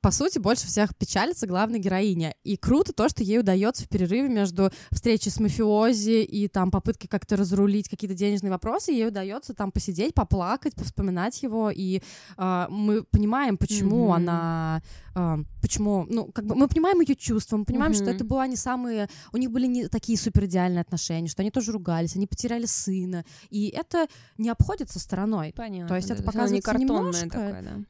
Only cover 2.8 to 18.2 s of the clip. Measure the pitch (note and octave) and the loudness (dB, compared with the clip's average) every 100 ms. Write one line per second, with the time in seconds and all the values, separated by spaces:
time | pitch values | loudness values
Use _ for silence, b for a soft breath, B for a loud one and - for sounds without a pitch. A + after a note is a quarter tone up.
2.8 | - - A#3+ - G3 A3 G3+ F#3+ G#3 - | 2 0 -2 0 2 2 4 4 2 -2
3.8 | - G3+ F3+ G#3+ C#4 A3+ G3 F3 F#3+ B | -4 -2 2 2 2 2 0 2 0 B
4.8 | B - A#3 A3 - - G#3+ - G#3+ G#3 | B -2 2 0 0 0 0 2 2 4
5.8 | A3+ A3+ G#3 A3+ A3 G#3 G3+ G3 F#3 F#3 | 4 2 4 2 2 -2 -2 0 2 0
6.8 | - - - G3+ - G3+ F#3+ G3+ G3+ G3+ | -2 -6 -4 -6 0 0 2 4 4 2
7.8 | G3+ - G3+ F#3 G3+ G3+ G3 F#3 G#3+ D#4 | -2 -8 -8 -2 0 0 -2 -4 -2 -2
8.8 | - C4+ A3+ G3+ F#3+ A3+ - G3+ G3 - | 0 0 0 -2 -6 -8 -12 -6 -4 -2
9.8 | - E3+ B3 - - G3+ F3 B3+ D4+ - | -4 -2 0 2 2 0 0 -2 -4 -6
10.8 | - - G3 F3+ G3 - C4+ A3 G#3+ - | -8 -2 -2 0 -2 -4 -4 -2 -2 -2
11.8 | F#3+ F#3+ B B B - F#3 F3+ F3+ G3+ | -2 -4 B B B -4 -2 0 -2 0
12.8 | G#3 G#3 - G#3 G#3 B3 C#4 G3 - G#3 | 2 0 2 2 4 2 2 0 0 2
13.8 | G3 A3+ A3+ E3+ F3 E3+ E3 E3 D#3+ D#3+ | 2 4 6 4 4 2 0 -2 -2 -4
14.8 | B B B - E3+ D#3 D3 - - - | B B B -2 0 0 -4 -4 -2 0
15.8 | G#3 G3 E3 A3+ G3 - G#3 A3+ C#4 E4 | 2 2 0 -2 -4 -6 -2 4 4 4
16.8 | E4+ F#4 D4+ C#4 - A3 - G#3+ G#3 A#3+ | 4 4 4 2 0 -2 0 -2 0 2
17.8 | G#3+ G#3 G3+ A3 | 2 2 0 -2